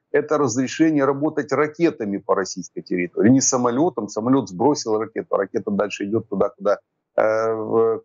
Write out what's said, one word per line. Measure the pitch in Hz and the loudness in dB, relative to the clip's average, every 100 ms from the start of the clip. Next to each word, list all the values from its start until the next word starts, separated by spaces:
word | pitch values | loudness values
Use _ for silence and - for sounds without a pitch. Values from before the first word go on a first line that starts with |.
| _ | _
это | 143 147 151 | -2 0 0
разрешение | 139 117 127 - 160 147 135 | 0 0 -4 2 2 4 2
работать | 139 151 151 147 | 0 -2 -2 -2
ракетами | 131 151 151 165 - 107 98 | 0 0 2 0 0 -4 -4
по | - 95 | 0 0
российской | 92 - 87 - | 0 -8 -12 -14
территории, | - 90 87 - 101 | -6 -4 -2 2 4
не | 131 | 6
самолетом. | - 127 123 120 175 - 101 | 4 0 0 2 0 -2 -6
Самолет | - 117 135 98 | -4 0 0 0
сбросил | 90 127 143 113 107 | 0 0 0 -2 -2
ракету, | 110 - - 95 | -2 -6 -4 -2
а | |
ракета | 98 113 101 | -2 -4 -2
дальше | 101 104 - 101 | -2 -2 -4 -2
идет | 113 110 | -4 -2
туда, | 98 101 | -2 -2
куда, | - 98 95 _ _ _ - | -2 -2 -2 _ _ _ 0
э, | 110 110 113 110 | 0 2 0 -2
в, | 110 113 113 110 | 0 2 2 0